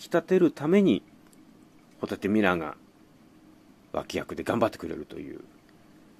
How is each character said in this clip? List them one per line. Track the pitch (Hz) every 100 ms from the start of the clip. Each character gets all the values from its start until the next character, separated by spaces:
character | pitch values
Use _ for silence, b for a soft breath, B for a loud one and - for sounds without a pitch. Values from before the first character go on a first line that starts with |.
立 | - -
て | - 185
る | 165
た | - 151
め | 202
に、 | 185 95 - - - - - - - - _ -
ホ | 113
タ | 98
テ | 98
ミ | 107
ラ | 95 90
ー |
が | 76 - - _ _ _ - - - _ _ _ _
脇 | 76 - 87
役 | -
で | 87
頑 | 80 117
張 | 92
っ |
て | -
く | 82
れ |
る | 76 73
と | -
い | -
う、 | - - - _ - - - -